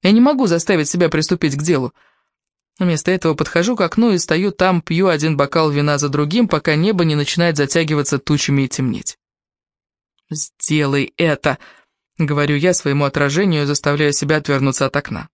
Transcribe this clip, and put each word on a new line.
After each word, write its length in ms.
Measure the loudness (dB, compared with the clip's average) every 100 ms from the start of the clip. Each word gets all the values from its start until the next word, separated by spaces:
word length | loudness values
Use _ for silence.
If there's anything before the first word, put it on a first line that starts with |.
Я 80 | 4
не 80 | 4
могу 280 | 4 4 0
заставить 420 | 0 0 0 0
себя 180 | 0 0
приступить 480 | 0 -2 0 -2 -2
к 60 |
делу. 320 | 0 0 -2 _ _ _ _ _ _ _ _ _
Вместо 320 | -2 0 0
этого 220 | 0 0
подхожу 420 | -2 -2 0 0 0
к 60 |
окну 300 | 0 2 2
и 40 | 2
стою 360 | 0 -2 -2
там, 280 | 0 2 2
пью 280 | 0 0 2
один 260 | 2 0 0
бокал 340 | 0 2 0
вина 280 | 2 0 0
за 100 | 0
другим, 400 | 0 0 0 2
пока 280 | 0 0 0
небо 280 | 2 2
не 120 | 0 0
начинает 420 | -2 0 0 0
затягиваться 600 | 0 0 0 -2 0 -4
тучами 420 | 0 -2 0 0
и 60 | 0
темнеть. 480 | -2 -4 -4 -8 -14 _ _ _ _ _ _ _ _ _ _ _
«Сделай 840 | -10 -10 _ -2 0 2 0 -2 0
это!» — 400 | 0 2 0 -2 -8 -20 _ _ _ -6
говорю 380 | -2 0 0 2
я 180 | 2
своему 300 | 0 0 0
отражению, 640 | 0 0 0 0 0 0 0
заставляя 460 | -2 -2 0 0
себя 240 | 0 0 -2
отвернуться 480 | 0 0 0 0 -2
от 100 | -2
окна. 320 | -6 -10 -12